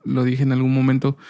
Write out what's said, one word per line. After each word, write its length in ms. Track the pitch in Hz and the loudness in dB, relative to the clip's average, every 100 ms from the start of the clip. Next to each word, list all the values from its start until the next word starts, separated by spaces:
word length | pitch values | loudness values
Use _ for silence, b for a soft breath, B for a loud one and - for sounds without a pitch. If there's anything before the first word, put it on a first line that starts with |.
| - | -4
lo 180 | 135 127 | -2 0
dije 180 | 127 | 0
en 80 | 135 | 0
algún 200 | 131 131 | 0 0
momento, 440 | 131 131 131 139 135 B | 2 2 2 0 -4 B